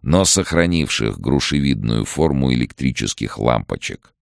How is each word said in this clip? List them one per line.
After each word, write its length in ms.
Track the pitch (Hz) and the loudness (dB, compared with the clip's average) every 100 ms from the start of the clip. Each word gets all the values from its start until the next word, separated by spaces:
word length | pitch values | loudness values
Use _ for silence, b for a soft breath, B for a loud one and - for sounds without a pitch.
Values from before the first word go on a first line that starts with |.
но 240 | 64 87 | 2 2
сохранивших 920 | 92 - - 82 85 85 71 - 55 50 | 4 2 2 2 2 2 0 -2 -4 -4
грушевидную 840 | 50 69 - 73 69 55 53 57 | 0 0 2 0 0 0 0 -2
форму 500 | 50 - 78 67 65 | -2 0 0 2 2
электрических 840 | 62 60 - 65 - 53 - 55 - | 0 -2 -2 -4 -2 -6 -6 -8 0
лампочек. 760 | 57 55 - 50 - - _ _ | 2 2 -2 -8 -8 -12 _ _